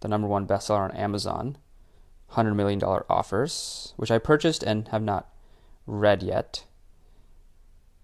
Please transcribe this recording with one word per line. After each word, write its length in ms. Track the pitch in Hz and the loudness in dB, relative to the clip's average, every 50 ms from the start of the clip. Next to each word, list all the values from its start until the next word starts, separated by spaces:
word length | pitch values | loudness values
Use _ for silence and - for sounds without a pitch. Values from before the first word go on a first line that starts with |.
the 80 | - 107 | -6 -2
number 180 | 104 107 104 | -2 -2 0
one 180 | 101 101 101 98 | 0 -2 -2 0
bestseller 360 | 95 101 98 - - 104 101 | 0 -2 0 0 0 0 0
on 100 | 98 95 | 0 -2
Amazon, 640 | - - 101 104 101 101 101 95 82 80 - 135 143 - - _ - - - - - - - - - - - - | -4 -4 -4 -2 -2 -2 -4 -4 -4 -4 -6 -6 -8 -10 -16 _ -20 -20 -20 -20 -20 -20 -20 -20 -20 -20 -14 -4
Hundred 240 | - 117 110 107 104 | 0 0 2 2 2
million 240 | 104 101 101 101 98 | 2 2 2 0 0
dollar 260 | 101 95 95 - - - | 0 0 0 0 0 0
Offers, 840 | 90 95 - - 95 107 139 170 - - - - - - - - - | 0 0 0 0 0 -2 -2 -2 -4 -8 -8 -10 -10 -12 -14 -12 -8
which 160 | - 113 110 | -6 0 2
I 60 | 113 | 2
purchased 440 | 113 - - 151 147 175 165 156 - | 2 4 4 4 4 4 2 0 0
and 280 | - - 110 107 107 - | -2 -2 -2 -2 -2 -2
have 140 | 113 107 110 | -2 -2 0
not 260 | 107 101 87 - - - - - - - - - - - - - | 0 -2 -4 -4 -10 -18 -20 -20 -20 -20 -20 -20 -20 -20 -18 -12
read 340 | - 107 101 107 104 101 92 | -8 -2 2 4 4 4 4
yet, 440 | 92 92 92 - - - - - - - - - - - - - - - - - - - - - - - - - - - - - - - - - | 2 -2 -4 -4 -4 -6 -10 -14 -14 -16 -20 -20 -20 -20 -20 -20 -20 -20 -20 -20 -20 -20 -20 -20 -20 -20 -20 -20 -20 -20 -20 -20 -20 -20 -20 -20